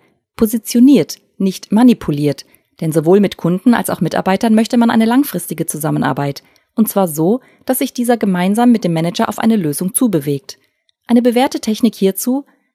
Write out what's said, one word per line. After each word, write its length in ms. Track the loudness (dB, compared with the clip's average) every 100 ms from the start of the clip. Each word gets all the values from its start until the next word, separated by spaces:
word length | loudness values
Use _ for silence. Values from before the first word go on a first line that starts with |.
| _ _ _
positioniert, 880 | -2 -2 -2 -2 4 6 6 2 -6 _ -6
nicht 320 | -6 -6 -2
manipuliert, 760 | 4 4 4 -2 -2 -2 -4 -10 _ _ -10
denn 100 | -4
sowohl 300 | 0 2 4
mit 160 | 2 -2
Kunden 360 | -4 0 0
als 160 | 0 0
auch 120 | -4
Mitarbeitern 560 | -2 -2 -2 0 2 2
möchte 220 | 2 2
man 120 | 2
eine 160 | 2 2
langfristige 600 | 2 0 -4 -8 -8 -6
Zusammenarbeit, 760 | -6 -4 -2 -2 -2 -6 -8 -14 _ _
und 140 | -2 -2
zwar 180 | 0 -2
so, 340 | 0 0 0 _ _ -6
dass 120 | -4
sich 160 | -4
dieser 220 | -4 -2 0
gemeinsam 560 | 0 0 0 2 4
mit 100 | 2
dem 100 | 0
Manager 360 | -2 -2 -4 -4
auf 100 | -2
eine 180 | 0 0
Lösung 380 | 0 -4 -4
zubewegt. 640 | -2 0 0 -2 -6 -8 -20 _ _ _ _ -2
Eine 160 | 2
bewährte 380 | 2 2 0 -4
Technik 340 | -6 0 0
hierzu, 500 | 0 -2 -2 -4 -6 -6 _ _